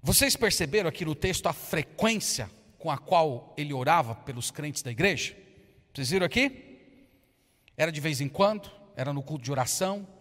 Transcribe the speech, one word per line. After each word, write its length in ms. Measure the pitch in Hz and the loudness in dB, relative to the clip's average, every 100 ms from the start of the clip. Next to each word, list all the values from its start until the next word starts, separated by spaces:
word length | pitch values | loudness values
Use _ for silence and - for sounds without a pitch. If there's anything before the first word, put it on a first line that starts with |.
vocês 320 | 135 190 277 | 4 4 4
perceberam 540 | - 214 - 160 208 175 | 4 2 2 2 2 0
aqui 160 | - | -2
no 100 | 160 | -4
texto 320 | 147 190 180 - | -2 -2 0 -2
a 60 | |
frequência 960 | 156 - 170 - - 214 220 - - 104 - - _ | -4 -4 -4 -4 0 2 2 0 -4 -6 -12 -20 _
com 140 | 165 | -4
a 80 | 139 | -4
qual 560 | - 180 156 123 - - | 2 4 4 0 -10 -8
ele 160 | 147 | -4
orava 440 | 139 127 170 127 110 | -2 4 4 4 -4
pelos 340 | - 123 120 | -10 -8 -8
crentes 320 | - 151 135 | -6 -8 -6
da 80 | 131 | -8
igreja? 460 | 113 185 160 - - - - - _ _ | 0 0 2 -4 -8 -20 -20 -20 _ _
Vocês 160 | - 127 | -6 0
viram 160 | 185 180 | 2 2
aqui? 800 | 233 277 - - - - - _ _ _ _ _ _ _ - | 2 0 -2 -20 -20 -20 -20 _ _ _ _ _ _ _ -2
Era 160 | 156 | -2
de 80 | 151 | 0
vez 200 | 151 139 | -2 -2
em 80 | 143 | -2
quando, 400 | - 196 214 - - - - | 2 2 2 -8 -20 -18 -6
era 160 | 131 | -4
no 100 | 143 | -4
culto 220 | 139 151 | -4 -8
de 80 | 120 | -4
oração 520 | 135 123 - 185 202 196 - | -2 0 0 -2 -4 -10 -18